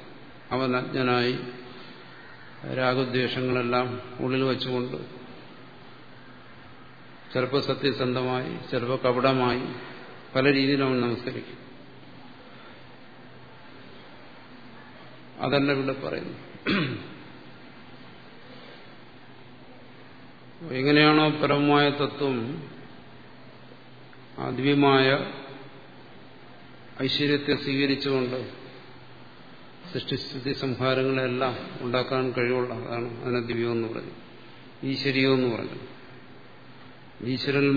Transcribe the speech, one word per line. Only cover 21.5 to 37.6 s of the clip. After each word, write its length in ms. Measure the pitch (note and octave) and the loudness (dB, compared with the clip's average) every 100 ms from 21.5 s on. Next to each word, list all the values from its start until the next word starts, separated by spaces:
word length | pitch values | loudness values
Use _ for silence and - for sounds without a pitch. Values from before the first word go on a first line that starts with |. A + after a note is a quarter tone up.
| C#3+ C#3+ D3 C#3+ C#3+ | 4 6 8 6 4
തത്വം 380 | C#3 - C#3+ B2+ A#2 D#3+ D3 - - - - - - - - - - - - - - - - - | -2 0 0 0 -2 -6 -10 -14 -16 -16 -18 -18 -18 -18 -18 -18 -18 -18 -18 -18 -18 -18 -14 -6
ആ 80 | C3 B2 | -4 2
ദിവ്യമായ 500 | C3+ C#3+ C#3 C3+ C3 C#3 - - - - - - - - - - - - - - - - - - | 4 8 8 8 8 6 2 -6 -12 -14 -14 -16 -16 -18 -18 -18 -18 -18 -18 -18 -18 -18 -16 -4
ഐശ്വര്യത്തെ 500 | C3+ - C#3+ C#3+ C#3+ C#3+ | -2 2 2 2 2 0
സ്വീകരിച്ചുകൊണ്ട് 800 | C#3 C3+ C#3 C#3 C#3 C3+ B2 B2+ A#2 - - - - - - - - - - - - - - | 2 2 4 2 2 2 2 -2 -6 -10 -14 -16 -16 -18 -18 -18 -18 -18 -18 -18 -18 -18 -8
സൃഷ്ടിസ്ഥിതി 600 | C3 - C3+ - C3 B2 C#3 | -6 -4 -4 -4 -6 -4 -2
സംഹാരങ്ങളെല്ലാം 920 | C3+ A#2 C3 C3 C3 C3+ B2+ B2 C3 A#2 - - | -2 2 4 4 4 2 0 2 0 0 -6 -6
ഉണ്ടാക്കാൻ 420 | B2 B2 B2 C3 C3 B2 | 0 0 2 2 2 2
കഴിവുള്ള, 360 | A#2+ B2+ B2 A2+ | 2 2 0 -2
അതാണ് 300 | A2+ A#2 A#2+ A#2 | -4 -4 -4 -4
അതിനെ 200 | C3 B2 A#2 | 0 0 0
ദിവ്യമെന്ന് 380 | A#2 A#2 A#2 A2+ | 0 2 2 0
പറഞ്ഞു, 240 | - - - - - - - - - C3+ | -4 -8 -12 -16 -18 -18 -18 -18 -6 -4
ഈശ്വരീയമെന്ന് 600 | C3 C#3 C3+ C3+ C3 B2+ | 0 2 4 6 6 4
പറഞ്ഞു. 260 | A2+ - - - - - - - - - - - - - - - - A2+ | 0 -4 -8 -12 -14 -16 -18 -18 -18 -18 -18 -18 -18 -18 -18 -18 -8 -4
ഈശ്വരനിൽ 420 | B2+ - C#3 | -2 2 4